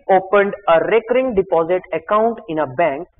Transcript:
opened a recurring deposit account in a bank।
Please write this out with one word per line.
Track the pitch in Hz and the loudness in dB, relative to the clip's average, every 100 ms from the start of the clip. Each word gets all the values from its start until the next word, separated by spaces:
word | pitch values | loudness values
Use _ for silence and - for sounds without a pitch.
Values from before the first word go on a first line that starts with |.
| - | 0
opened | 190 185 202 202 - - | 0 2 2 0 -2 2
a | 165 | 2
recurring | 165 226 226 247 262 | 2 0 0 0 0
deposit | 196 185 165 165 185 - | -2 0 0 0 -2 -4
account | 160 - 208 226 226 - | -8 -2 0 0 -2 -6
in | 156 | -4
a | 143 127 | -4 -2
bank। | 151 139 180 _ | -2 -2 -10 _